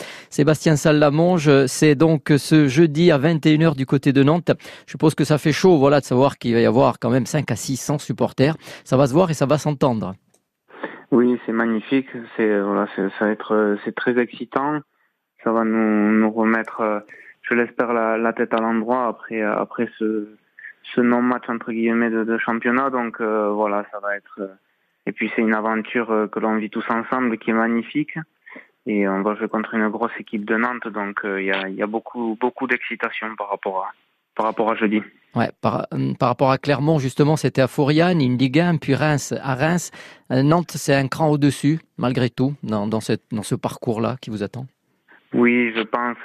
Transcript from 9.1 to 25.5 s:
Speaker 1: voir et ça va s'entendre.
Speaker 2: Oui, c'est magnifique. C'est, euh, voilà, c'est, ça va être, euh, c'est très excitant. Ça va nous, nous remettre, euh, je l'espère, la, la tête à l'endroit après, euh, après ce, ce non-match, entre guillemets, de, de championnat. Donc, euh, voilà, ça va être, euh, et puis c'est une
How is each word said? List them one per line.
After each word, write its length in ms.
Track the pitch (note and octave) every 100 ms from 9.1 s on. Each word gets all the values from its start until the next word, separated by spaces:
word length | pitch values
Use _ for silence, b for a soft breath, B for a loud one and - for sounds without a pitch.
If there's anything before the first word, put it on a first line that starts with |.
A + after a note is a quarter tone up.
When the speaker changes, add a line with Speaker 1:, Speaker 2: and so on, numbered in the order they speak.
Speaker 1:
voir 160 | C#3+ F3+
et 60 | D3+
ça 100 | C3+
va 140 | D3
s'entendre. 560 | D3+ C#3+ C#3+ A2+ F#2 - _ _ _ _ _ B B B B
Speaker 2:
Oui, 280 | A#2+ B2 A#2+ -
c'est 80 |
magnifique. 540 | A2+ A2+ A2 - C3+ C3 B2 A2+ -
C'est, 140 | A2
euh, 140 | G#2
voilà, 240 | G2 G2+ G2+ -
c'est, 120 | G2 -
ça 60 | G#2+
va 60 |
être, 220 | G#2+ -
euh, 220 | G#2+ G#2+ G#2 -
c'est 80 |
très 240 | - - B2
excitant. 600 | A#2 - A#2+ C#3 C#3+ D3+ - _ _ _ _ _
Ça 80 | A#2
va 120 | A2+
nous, 480 | A2+ A2 A2 G#2+ G#2
nous 200 | A2 A2
remettre, 500 | A2+ A2 A2+ A2 -
euh, 180 | A2 G#2 - B B B
je 100 | -
l'espère, 400 | A#2+ A#2 - A#2+
la, 240 | A#2+ A2+ A2+
la 160 | A2+
tête 200 | A2+ A2+
à 40 | A2+
l'endroit 480 | A2+ A2+ A2 B2+ A#2+
après, 360 | G#2 - A2+
euh, 140 | G#2+ -
après 320 | A2 - A2+ -
ce, 280 | A2 A2 G#2 G#2+ _ - B B -
ce 80 | -
non-match, 440 | A#2+ A#2+ B2 B2 -
entre 220 | A#2 B2
guillemets, 380 | A2+ A#2 A#2 A#2
de, 140 | A2+
de 140 | A2 A2+
championnat. 520 | A2 A2+ A#2+ B2+ C3+
Donc, 300 | B2+ A#2 A2+
euh, 300 | A2+ G#2+ G#2
voilà, 360 | G#2 G#2+ G2+ G2+
ça 80 | G#2
va 160 | G2+ G2+
être, 240 | - -
euh, 80 | G2 F#2+ _ _ _ _ -
et 60 |
puis 200 | - G#2+ -
c'est 60 |
une 140 | A2+